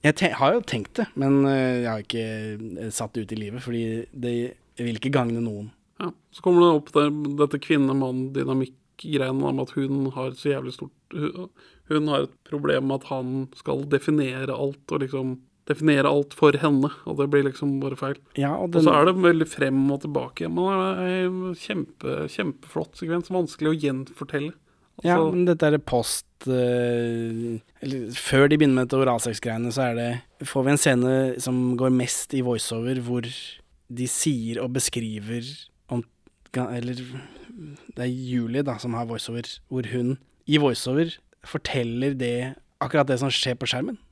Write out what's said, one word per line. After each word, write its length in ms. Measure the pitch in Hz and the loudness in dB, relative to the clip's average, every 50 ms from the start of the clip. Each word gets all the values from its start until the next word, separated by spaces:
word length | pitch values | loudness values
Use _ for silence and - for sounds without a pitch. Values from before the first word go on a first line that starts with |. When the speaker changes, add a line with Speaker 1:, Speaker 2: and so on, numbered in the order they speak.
| - | 4
Speaker 1:
jeg 140 | 147 156 - | 2 2 4
te-, 140 | 196 170 110 | 0 0 2
har 220 | - 131 139 196 | 2 2 4 4
jo 40 | 240 | 2
tenkt 380 | 214 - - 117 98 - - - | 0 -2 -4 -4 -4 -4 -4 -4
det, 80 | 226 - - | -4 -4 -2
men, 240 | 139 139 135 139 139 139 | -2 2 4 4 4 4
eh, 380 | 135 139 135 131 127 123 123 120 | 4 2 2 2 0 0 0 -2
jeg 20 | |
har 160 | 117 110 107 104 | -2 -4 -4 -6
ikke, 220 | _ - 113 113 110 110 110 107 107 107 104 113 110 87 - 107 | _ -6 -4 -4 -4 -6 -6 -8 -8 -8 -10 -10 -12 -10 -8 -8
eh, 80 | 110 104 | -6 -6
satt 220 | - 117 104 _ | -6 -8 -6 _
det 80 | 113 110 | -8 -6
ut 100 | 98 110 | -6 -6
i 60 | 110 | -8
livet, 240 | 107 101 110 127 123 | -8 -8 -10 -10 -8
fordi 220 | 127 120 117 117 113 113 117 - - | -6 -4 -4 -2 -4 -4 -6 -8 -10
det 260 | - 135 120 123 120 120 120 123 - _ _ _ _ | -10 -8 -4 -2 -2 -2 -4 -4 -8 _ _ _ _
vil 240 | - 120 120 113 110 | -8 -6 -6 -6 -4
ikke 140 | - 131 139 | -4 0 0
gagne 240 | 139 123 120 117 117 | 0 0 0 -2 -2
noen. 300 | 117 113 104 101 107 110 _ _ _ _ _ _ | -4 -4 -6 -8 -12 -14 _ _ _ _ _ _
Speaker 2:
Ja, 120 | - - - _ _ _ _ | -10 -10 -10 _ _ _ _
så 80 | - - | -2 2
kommer 220 | 185 175 175 175 | 4 6 8 8
det 60 | 175 160 | 8 6
opp 160 | 151 147 - - | 4 0 2 2
det, 140 | 147 147 147 147 151 147 143 143 | 2 4 4 2 -2 -4 -4 0
dette 240 | 143 147 143 147 143 - | 2 2 2 0 -6 0
kvinne-mann-dynamikk-greiene 1900 | - 156 147 139 135 135 139 135 127 127 127 131 131 135 139 135 135 131 135 135 127 - _ _ _ _ - - 165 151 135 131 131 131 135 139 139 | 0 2 4 4 2 2 0 0 -2 -2 -4 -4 -4 -4 -4 -2 0 0 0 -2 -2 -6 _ _ _ _ -16 -8 -4 -2 0 0 0 0 0 0 0
om 140 | 135 135 131 | 0 -2 -4
at 100 | 127 - | -4 -4
hun 380 | 147 139 135 139 139 135 135 131 | -4 -2 -2 0 -2 -2 -2 -4
har 160 | 131 131 131 | -6 -8 -8
et 80 | 127 | -8
så 140 | - - 147 | -4 -2 -2
jævlig 240 | 139 135 131 127 127 | -2 -2 -4 -8 -10
stort, 160 | - - 135 _ _ _ | -12 -14 -14 _ _ _
hun, 420 | _ - 170 147 156 - - - 180 _ _ - - _ _ _ - | _ -8 -4 -4 -4 -4 -8 -14 -16 _ _ -20 -20 _ _ _ -2
hun 220 | 151 151 151 151 143 | -2 0 0 0 0
har 140 | 139 139 | 0 -2
et 100 | 143 - _ _ | -2 -8 _ _
problem 460 | - 151 147 143 143 143 131 135 135 | -8 -8 -4 0 0 0 2 2 0
med 100 | 135 135 | -2 -2
at 80 | - - | -4 -6
han 240 | 139 131 127 127 131 135 135 131 - | -6 -6 -4 -4 -4 -6 -6 -8 -12
skal 240 | - - - 139 135 139 143 | -12 -6 -4 -4 -4 0 0
definere 640 | 143 135 - - 151 151 143 131 127 131 135 135 131 | 0 0 2 2 2 2 2 0 -4 -6 -6 -6 -4
alt, 300 | 113 143 139 139 - _ | -4 -4 -4 -4 -8 _
og 160 | - 160 151 | -6 -4 -4
liksom 360 | 135 131 135 135 131 131 127 127 - _ _ _ _ | -2 -2 -4 -4 -4 -4 -6 -8 -12 _ _ _ _
definere 420 | - 147 147 151 156 147 139 135 | -4 -4 2 4 4 6 6 6
alt 300 | 143 143 143 143 143 - | 6 4 4 2 0 0
for 160 | - - 147 143 | 6 6 6 6
henne, 380 | 139 156 156 143 135 135 147 - - - - | 6 4 4 4 4 2 2 -2 -6 -8 -6
og 60 | - | -2
det 80 | 143 139 143 143 | -2 0 4 4
blir 140 | 143 139 | 4 4
liksom 320 | 139 131 - - 143 139 135 | 2 -2 -2 -2 -2 -2 -2
bare 160 | 139 135 135 | -2 -4 -4
feil. 220 | - - 135 139 - _ _ _ | -4 -6 -6 -6 -8 _ _ _
Speaker 1:
Ja, 140 | - 139 139 156 | -2 0 0 0
og 220 | - 190 175 170 | 0 -2 2 4
Speaker 2:
Og 80 | 170 160 | 6 6
så 80 | 165 | 8
Speaker 1:
den 80 | 175 147 | 8 8
Speaker 2:
er 80 | 147 | 6
det 80 | 180 185 | 6 6
veldig 300 | 185 180 175 170 160 156 - | 6 6 6 6 6 2 0
frem 300 | - - 139 135 131 135 135 | 0 -2 0 2 2 4 4
og 160 | 139 139 135 - | 2 2 0 -4
tilbake, 420 | 151 143 135 127 123 - - 170 | -4 -4 -4 -4 -4 -6 -6 -6
men 220 | 165 165 175 180 | -4 -2 0 0
det 400 | 190 196 190 185 190 185 185 185 | 0 0 0 0 0 -2 -2 -2
er 160 | 180 185 185 185 | -2 0 0 0
en 320 | 180 185 185 185 185 175 | -2 -2 -4 -6 -6 -8
kjempe, 600 | - - - 208 180 - - - _ - 131 135 147 151 | -8 -6 -6 -4 -4 -4 -6 -10 _ -6 -4 -4 -4 -4
kjempeflott 720 | 147 - - 202 165 139 - - - - 160 160 - - - | -6 -4 -4 -4 -4 -4 -8 -14 -8 -6 -6 -6 -6 -10 -10
sekvens, 320 | - 160 165 175 170 - 185 | -6 -4 -4 -4 -4 -4 -2
vanskelig 380 | 185 175 151 - - 151 151 | -2 -2 -4 -4 -2 0 0
å 80 | 160 160 | 0 0
gjenfortelle. 720 | 147 139 131 131 135 - - - 143 - - 143 143 160 - _ _ _ _ _ _ _ _ - | 0 -2 -2 -4 -8 -10 -12 -14 -12 -6 -6 -6 -6 -6 -12 _ _ _ _ _ _ _ _ -4
Speaker 1:
Ja, 160 | - 170 175 | 0 2 4
Speaker 2:
Altså 140 | 170 165 160 180 | 4 4 2 2
Speaker 1:
men 140 | 180 180 175 | 2 4 4
dette 160 | 170 160 165 | 4 4 4
er 80 | 151 151 | 4 4
det 80 | 147 - | 2 2
post, 440 | - - 120 113 - - - - _ _ _ - | 0 0 0 0 0 -4 -4 -6 _ _ _ -4
eh, 1120 | 131 127 127 123 123 123 123 120 120 120 120 120 117 117 117 117 117 113 113 117 117 113 110 _ _ _ _ | -2 0 2 2 2 2 2 0 0 0 0 0 -2 -2 -4 -4 -4 -4 -4 -4 -4 -6 -8 _ _ _ _
eller 320 | - 139 135 131 117 107 127 | -8 -6 -6 -6 -6 -8 -8
før 320 | - - - - 135 139 | -6 -4 2 6 6 6
de 120 | 143 143 147 | 8 8 6
begynner 160 | 151 139 131 | 6 6 6
med 80 | 127 127 | 4 2
dette 140 | 120 135 135 | 2 2 2
oralsex-greiene, 720 | 135 127 120 117 - 120 110 - - 120 113 113 120 120 110 | 2 2 2 0 -2 -4 -4 -4 -4 -4 -4 -2 -4 -4 -2
så 140 | 135 131 123 | -2 -2 0
er 80 | 117 | 0
det, 120 | 117 120 120 120 123 - _ _ _ 143 | -2 -2 -2 -4 -6 -8 _ _ _ -12
får 180 | - - 139 127 | -4 -2 0 2
vi 80 | 135 | 4
en 80 | 143 143 | 4 4
scene 360 | - 147 131 123 123 127 131 131 135 131 127 123 | 4 4 4 4 4 4 4 2 2 0 -2 -4
som 160 | 120 127 127 127 127 127 123 120 | -4 -2 0 0 0 0 0 2
går 100 | 131 131 | 2 4
mest 460 | 127 127 123 123 - - - - - | 4 2 2 0 -4 -4 -4 -2 -2
i 80 | 135 123 | -2 0
voiceover, 560 | 123 120 110 - - 117 113 113 123 131 127 120 | 0 0 -2 -2 -4 -4 -4 -4 -2 -4 -4 -4
hvor 220 | 120 123 123 117 | -2 -2 -2 -2
de 840 | 120 127 - - - - - - _ _ _ _ _ 123 120 127 | -4 -10 -12 -14 -16 -18 -20 -20 _ _ _ _ _ -8 -6 -4
sier 540 | 123 - - - 160 143 120 113 113 117 113 | -4 -2 0 0 0 0 0 -2 -4 -4 -4
og 80 | 131 127 | -4 -2
beskriver 800 | 123 131 120 - - 123 113 110 107 107 101 107 117 120 120 131 143 - - _ _ _ _ - | -2 -2 -2 -2 -2 -4 -6 -6 -8 -8 -8 -6 -8 -8 -8 -10 -14 -16 -18 _ _ _ _ -6
om, 160 | 127 120 117 _ _ _ _ _ _ _ _ - - | -6 -6 -6 _ _ _ _ _ _ _ _ -8 -6
eller 480 | 127 123 104 120 120 120 123 127 123 | -4 -4 -4 -4 -6 -6 -6 -8 -8
det 1040 | 127 123 127 131 135 - - - - - 247 220 160 151 143 - - - - - 123 | -10 -12 -14 -14 -16 -16 -20 -20 -20 -20 -18 -18 -16 -16 -18 -18 -20 -18 -10 -6 -6
er 80 | 127 127 | -4 -4
Julie 480 | 127 131 127 123 123 117 113 117 139 143 | -6 -6 -2 -2 -2 -2 0 -2 -2 -2
da, 140 | 139 120 | -2 -4
som 160 | 104 - 123 117 | -4 -6 -4 -4
har 160 | 117 120 113 | -4 -4 -4
voiceover, 400 | 117 110 - - 117 120 117 - - - - | -6 -8 -6 -6 -8 -8 -8 -10 -14 -16 -12
hvor 240 | _ 127 127 120 107 | _ -6 -6 -4 -4
hun 240 | 117 123 120 123 135 - _ _ _ _ _ | -2 -2 0 -2 -2 -4 _ _ _ _ _
i 140 | - 147 151 | 2 4 6
voiceover 560 | 147 147 - - - 127 131 147 165 165 - - _ _ _ _ | 6 4 2 0 -2 -2 0 0 0 0 -4 -14 _ _ _ _
forteller 720 | - - - 151 _ - - 135 120 117 117 123 131 143 139 | -20 -10 -10 -8 _ -4 -2 -2 -2 -2 -2 -2 -2 -2 -2
det, 380 | 131 123 120 120 123 127 131 135 - _ _ _ | -2 -2 -2 -2 -2 -4 -6 -8 -12 _ _ _
akkurat 320 | _ 139 131 - 151 139 135 | _ -6 0 2 2 4 4
det 80 | 135 120 | 2 0
som 140 | - 139 120 | 0 0 0
skjer 240 | - - 131 123 | 0 0 -2 -2
på 100 | - 120 | -2 -2
skjermen. 300 | 117 - 127 143 233 247 - _ _ | -2 -2 -2 -4 -6 -8 -10 _ _